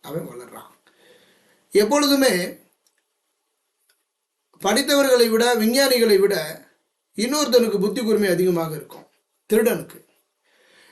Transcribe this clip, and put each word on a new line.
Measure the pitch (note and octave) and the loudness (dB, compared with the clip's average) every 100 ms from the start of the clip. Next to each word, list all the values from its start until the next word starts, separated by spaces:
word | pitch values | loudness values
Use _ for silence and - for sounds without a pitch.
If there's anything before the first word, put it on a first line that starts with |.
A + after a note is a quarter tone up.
அவன் | C#3 D#3 - | -14 -12 -12
வளர்றான். | A#2+ A#2+ A2 - _ _ _ _ _ _ _ _ _ _ | -16 -20 -20 -20 _ _ _ _ _ _ _ _ _ _
எப்பொழுதுமே | - - D4 C#4+ C#4 C4 F#3 F3+ - _ _ _ _ _ _ _ _ _ _ _ _ _ _ _ _ _ _ _ - | -2 0 2 2 2 2 0 -4 -12 _ _ _ _ _ _ _ _ _ _ _ _ _ _ _ _ _ _ _ -6
படித்தவர்களை | F#3+ B3 C#4+ C#4+ C4+ B3 A#3 | -2 -2 0 0 2 2 2
விட, | A3 B3 A#3 | 2 0 0
விஞ்ஞானிகளை | G#3+ C4 C4+ B3 A3+ G3 | 0 2 2 2 2 4
விட | G3 G3 D#3 D#3+ - _ _ _ _ - | 2 0 -6 -14 -20 _ _ _ _ -6
இன்னொருத்தனுக்கு | A#3 D4 C#4 B3 A3+ G3 | -4 -2 2 2 2 -2
புத்தி | G3+ G3 | -2 -4
கூர்மை | A3 G#3 G3+ | -2 0 0
அதிகமாக | E3+ F#3 E3+ D#3+ D#3 | 0 0 -2 -4 -10
இருக்கும் | - - - _ _ _ - | -16 -20 -20 _ _ _ -2
திருடனுக்கு. | A3 A3 F3+ D#3 - _ _ _ _ _ _ _ _ _ | 0 0 -2 -8 -20 _ _ _ _ _ _ _ _ _